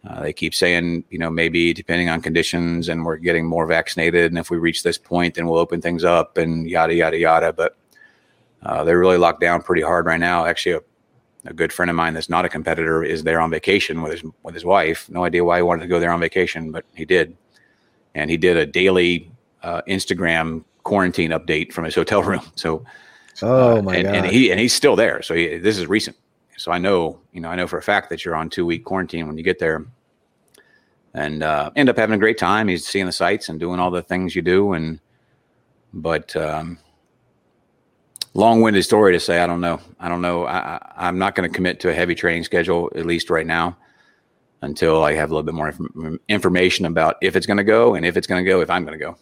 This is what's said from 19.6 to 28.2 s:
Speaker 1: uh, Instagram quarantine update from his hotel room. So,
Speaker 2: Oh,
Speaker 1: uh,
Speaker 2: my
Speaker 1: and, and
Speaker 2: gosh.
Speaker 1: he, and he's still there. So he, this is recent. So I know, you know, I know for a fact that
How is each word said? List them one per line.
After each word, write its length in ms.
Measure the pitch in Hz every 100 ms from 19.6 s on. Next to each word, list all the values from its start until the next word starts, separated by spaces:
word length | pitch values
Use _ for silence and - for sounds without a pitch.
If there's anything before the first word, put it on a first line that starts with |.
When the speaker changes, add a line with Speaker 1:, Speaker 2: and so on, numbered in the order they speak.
Speaker 1:
uh, 180 | 87 85 -
Instagram 760 | 95 - 90 87 82 80 80 - _
quarantine 480 | - 101 90 92 82
update 420 | 80 - 78 -
from 100 | - 80
his 100 | 90
hotel 260 | 80 104
room. 200 | 98 92 -
So, 320 | - 82 80 - - - - _ -
Speaker 2:
Oh, 380 | 107 127 123 113
Speaker 1:
uh, 20 |
Speaker 2:
my 140 | 95 87
Speaker 1:
and, 120 | 92
and 180 | 101 92
Speaker 2:
gosh. 60 |
Speaker 1:
he, 200 | 113 120
and 80 | 90
he's 140 | 120
still 220 | - 147 98
there. 280 | 110 -
So 100 | -
he, 240 | 82 85 82
this 220 | 95 101
is 80 | 80
recent. 280 | 104 - - _ _ _ -
So 140 | -
I 60 | 87
know, 420 | 95 95 80 - _
you 80 | 90
know, 80 | 82
I 60 | 90
know 100 | 87
for 140 | 85
a 20 |
fact 260 | 90 101 -
that 120 | 82